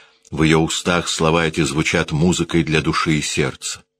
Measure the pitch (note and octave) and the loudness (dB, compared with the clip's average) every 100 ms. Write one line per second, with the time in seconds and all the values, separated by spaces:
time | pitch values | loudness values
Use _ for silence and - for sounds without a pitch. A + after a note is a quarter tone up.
0 | - _ _ D2+ D#2+ D#2+ D#2+ - - F2 | -20 _ _ 0 4 4 2 -2 0 0
1 | - - D#2+ E2 D#2+ D#2 D2 C#2+ D2+ F2+ | -2 0 2 2 0 0 -2 -2 0 0
2 | D#2 D#2 F2 E2+ E2+ E2+ D#2 D#2 - D#2 | 0 0 2 2 0 0 0 0 0 0
3 | - D2+ - - C#2 - - - _ | 0 0 -2 -2 -4 -4 -10 -12 _